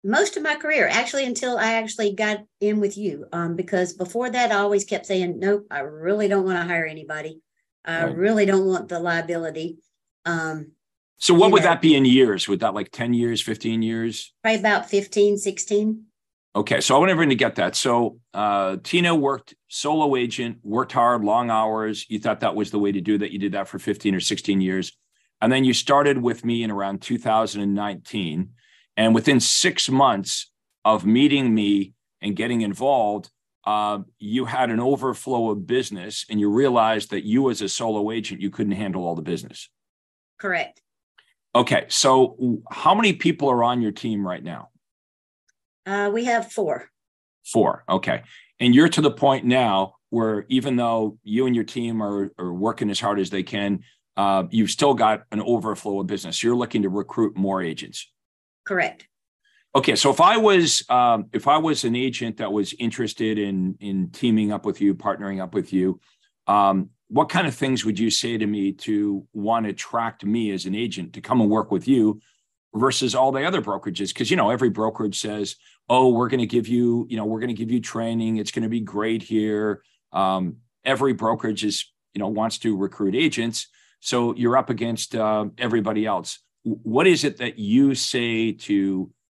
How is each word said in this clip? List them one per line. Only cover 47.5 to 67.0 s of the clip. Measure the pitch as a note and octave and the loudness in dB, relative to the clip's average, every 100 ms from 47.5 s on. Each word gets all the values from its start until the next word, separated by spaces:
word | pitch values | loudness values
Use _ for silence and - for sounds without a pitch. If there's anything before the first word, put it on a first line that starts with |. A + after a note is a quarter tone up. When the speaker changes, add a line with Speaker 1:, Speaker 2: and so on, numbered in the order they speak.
Speaker 2:
Four, | A2+ G2+ - - | 2 2 0 -2
okay. | F#2+ - B1 - - _ _ | -2 -2 -6 -6 -20 _ _
And | B2 B2 | 6 8
you're | E3 | 6
to | E3 | 4
the | D3 | 0
point | - C#3+ C3+ | 2 2 2
now | B2+ B2+ A#2 G2 F#2+ _ _ | 2 2 4 2 -2 _ _
where | A#2 A2+ G#2+ G#2 | -2 0 -2 0
even | C3 C3+ B2 | -2 0 0
though | A#2+ A2+ G#2+ G2+ | 0 0 -2 -6
you | G#2+ A2 C3 | -4 0 2
and | A#2+ | 0
your | G#2+ | -2
team | A#2+ A#2 A2+ | -6 -6 -4
are, | G#2 G2+ G2 - | -4 -4 -4 -6
are | F2+ | -8
working | F2+ G#2+ A2 G#2+ | -4 -4 -2 -4
as | G2+ | -2
hard | G2+ G2+ | -2 -2
as | F#2 | -2
they | G2 | -4
can, | F2+ G#2+ G2+ G2 - _ _ - | -4 -4 -2 -4 -6 _ _ -4
uh, | G2+ F#2+ F2+ | 0 0 0
you've | A2+ G2+ | 0 0
still | - C#3+ | 2 2
got | B2+ A2 G#2+ - | 4 2 2 -4
an | G#2+ | -6
overflow | G#2+ A#2+ G#2+ G2 G#2+ G2 | 0 0 0 -6 -4 -4
of | F#2 | -4
business. | G2+ F2 - | -6 -6 -2
You're | A#2 A#2+ | 0 0
looking | A#2+ A#2 | 0 -2
to | G2 | 0
recruit | G2 F#2+ - A2 F#2+ | -2 -4 -2 -2 0
more | G2 F#2+ | -2 -2
agents. | E2+ D#2 - - - _ _ _ _ _ - | -4 -8 -12 -14 -16 _ _ _ _ _ -6
Speaker 1:
Correct. | F#3 D#3 - _ _ _ _ _ _ _ C3+ | -2 -2 -6 _ _ _ _ _ _ _ -2
Speaker 2:
Okay, | B2 A2 | 0 2
so | C#3 | 2
if | - | 6
I | F3 A3+ | 6 6
was, | A3 F#3+ E3 - - | 6 6 4 0 2
um, | B2 B2 A#2 G2+ | 4 4 2 0
if | A2+ - | -4 2
I | D3+ | 2
was | D#3 D3+ | 2 0
an | B2 A#2+ | 0 0
agent | C3 B2 A#2 G#2 | -2 -4 -8 -6
that | G#2+ | -4
was | G#2 G2 | -2 -2
interested | - A#2 - A2 - A2 G#2+ | -4 -6 -2 -6 -2 -2 0
in, | G2+ G2 F#2 F#2+ | -2 -2 -2 -4
in | G2+ G2 F2 | -6 -4 -4
teaming | - B2 A2 G#2 | -2 2 2 2
up | G#2 G#2 | -2 -4
with | F#2+ | 0
you, | G2+ | 2
partnering | F2+ G2+ F#2 G2 G2 | 2 -2 -4 -4 -6
up | F2+ | -4
with | G2+ E2+ | -4 -2
you, | F#2+ F#2 F#2 _ _ _ _ - | 0 0 -2 _ _ _ _ 0
um, | G2+ G2 F#2+ F#2 _ | 4 4 2 -2 _